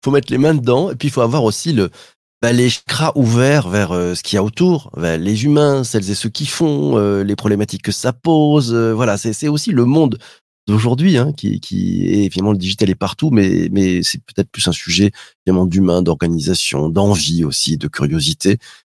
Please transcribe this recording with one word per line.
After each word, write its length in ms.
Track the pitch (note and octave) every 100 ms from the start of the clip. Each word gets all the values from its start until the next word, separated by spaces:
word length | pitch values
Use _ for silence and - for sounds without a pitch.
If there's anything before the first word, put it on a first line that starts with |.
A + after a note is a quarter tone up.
Faut 60 | C3+
mettre 220 | C#3 -
les 80 | B2
mains 160 | D3+ D3+
dedans 340 | B2 B2 F#3+
et 60 | B2
puis 140 | C#3+
il 20 |
faut 100 | -
avoir 220 | A#2 D3
aussi 280 | A2+ - E3+
le, 200 | B2+ F2+ - - _ _ _
bah, 100 | A#2
les 180 | A#2+ B2
chakras 440 | - - C#3 D#3 C#3+
ouverts 540 | A#2 A#2+ C3 D3 F#2
vers, 220 | G#2 F#2
euh, 240 | F2+ F2 F2
ce 80 |
qu'il 120 | - G2+
y 40 |
a 40 |
autour, 480 | G#2 - F3+ D#3+ - -
bah, 180 | E2+ D#2+
les 300 | F#2 G#2+ C#3+
humains, 380 | D3 D3 C#3
celles 260 | A#2+ A2+ F#2+
et 60 | G2+
ceux 120 | A2+
qui 200 | - D3
font, 500 | - D#3+ C#3+ D3 A#2
euh, 260 | G2+ G2
les 140 | G2 G2+
problématiques 460 | G#2+ G2+ G#2+ G2
que 80 | -
ça 200 | - B2+
pose. 600 | B2 E3 D#3 D3+ D3 A#2
Euh, 200 | A#2 A2+
voilà, 220 | A2 A#2+ G2+
c'est, 160 | A2+
c'est 160 | G#2+ D3+
aussi 240 | D3 A3+
le 140 | C3 B2
monde 320 | D#3 C#3+ G#2 - - _ _ -
d'aujourd'hui, 500 | G#2+ A#2 B2 F#3 C#3
hein, 140 | C#3 D3
qui, 240 | G#2 G2+
qui 460 | - F#2+ F#2 F2+ F2+
est, 200 | G2+ G2
finalement, 200 | F#2 G2+
le 60 | G2+
digital 320 | F#2 - G2
est 60 | F2+
partout, 340 | F#2+ - D#3
mais, 400 | A#2 F#2+ F2+ E2+
mais 300 | G2 F#2+ F2+
c'est 180 | E2 - -
peut-être 240 | - -
plus 180 | - F2+
un 40 |
sujet, 380 | D#2+ - E2+ G2 - - _ -
finalement, 220 | F#2 F#2
d'humain, 340 | F#2 F#2 F2
d'organisation, 880 | E2+ D#2 E2+ E2 D2+ F2+ - C#2 D#2
d'envie 560 | E2+ G2+ F#2 D2+ E2+ D2+
aussi, 320 | - - D#2
de 100 | D2
curiosité, 680 | - C#2+ D#2+ D2 D#2 F#2+ A2+ - - _